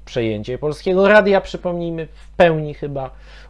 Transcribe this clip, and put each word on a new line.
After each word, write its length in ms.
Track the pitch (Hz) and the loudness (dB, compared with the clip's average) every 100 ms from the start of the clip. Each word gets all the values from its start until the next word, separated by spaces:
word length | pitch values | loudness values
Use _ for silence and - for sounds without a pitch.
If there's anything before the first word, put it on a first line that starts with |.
przejęcie 540 | - 127 113 104 107 127 | -8 -4 -2 -2 -6 -8
Polskiego 500 | 151 147 190 185 196 | -6 -6 -2 2 6
Radia, 320 | 214 196 196 | 6 6 2
przypomnijmy, 680 | - 170 180 175 170 165 156 | 0 -8 -6 -6 -6 -8 -10
w 300 | - - - | -16 -6 2
pełni 380 | 175 156 151 | 4 2 -4
chyba. 360 | 147 147 139 131 - - - | -8 -10 -8 -10 -14 -20 -20